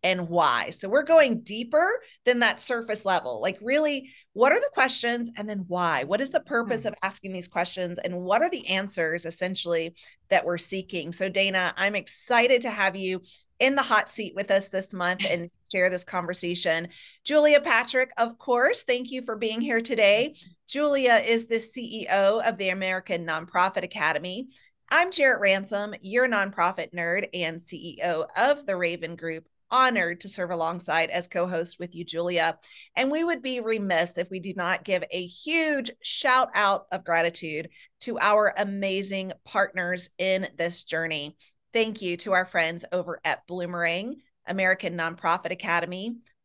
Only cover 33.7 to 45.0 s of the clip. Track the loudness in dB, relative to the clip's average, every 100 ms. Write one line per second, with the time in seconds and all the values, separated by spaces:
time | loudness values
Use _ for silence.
33.7 | -2 2 2 2 -2 -6 -6 -8 -4 -2
34.7 | -2 0 -2 -2 -8 -8 -12 -4 0 2
35.7 | 0 -4 -10 -8 -2 2 4 4 2 2
36.7 | 0 -2 -8 0 2 2 -2 -8 -8 -8
37.7 | -14 -20 _ -8 0 4 4 4 0 -4
38.7 | -2 -2 -2 -4 -6 -6 -10 -6 0 0
39.7 | 0 -4 -4 -6 _ 0 0 -2 -4 -4
40.7 | -4 -6 -4 -2 -4 -6 -12 _ _ _
41.7 | 0 0 -2 -6 -6 0 0 2 0 0
42.7 | -2 -4 -4 -4 -4 -2 -4 _ -8 -6
43.7 | -2 -2 -2 -6 -10 _ _ -8 0 2
44.7 | 2 0 -4